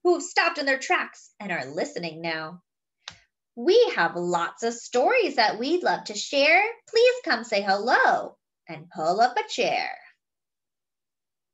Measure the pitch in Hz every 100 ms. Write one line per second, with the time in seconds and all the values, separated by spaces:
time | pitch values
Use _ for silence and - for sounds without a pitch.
0 | 349 339 - - 339 320 277 269 - 359
1 | 240 - - - 202 165 131 147 - 190
2 | 170 160 165 160 160 175 _ _ _ _
3 | - - _ _ _ - 262 453 427 -
4 | 165 175 175 175 170 - 233 233 - 247
5 | 311 508 349 254 214 202 262 349 233 165
6 | - 208 - 277 294 349 440 466 _ 453
7 | 494 494 - 226 233 202 202 196 226 403
8 | 403 - - - _ _ - 156 - 196
9 | 160 196 247 403 415 - 180 110 65 -
10 | - _ _ _ _ _ _ _ _ _
11 | _ _ _ _ _